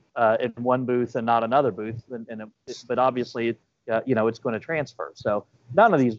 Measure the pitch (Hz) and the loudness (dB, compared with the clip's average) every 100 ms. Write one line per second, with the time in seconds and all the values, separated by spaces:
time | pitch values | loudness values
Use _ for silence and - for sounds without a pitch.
0 | _ 131 113 113 127 113 123 127 127 123 | _ 0 2 2 0 -4 0 0 0 0
1 | 117 127 117 117 113 135 135 101 107 113 | 0 -2 0 0 2 2 2 -2 -6 -10
2 | - 123 113 110 110 _ - 120 - 123 | -12 -14 -12 -14 -14 _ -18 -16 -6 0
3 | 127 123 120 123 117 117 _ _ - 113 | 0 0 -4 -4 -4 -4 _ _ -4 -2
4 | 131 117 113 113 131 110 - 160 135 - | 0 2 2 -2 -4 -4 -4 -6 -6 -8
5 | 73 - 110 104 - _ - 147 220 165 | -12 -6 -4 -4 -4 _ -2 4 6 6
6 | 123 | 2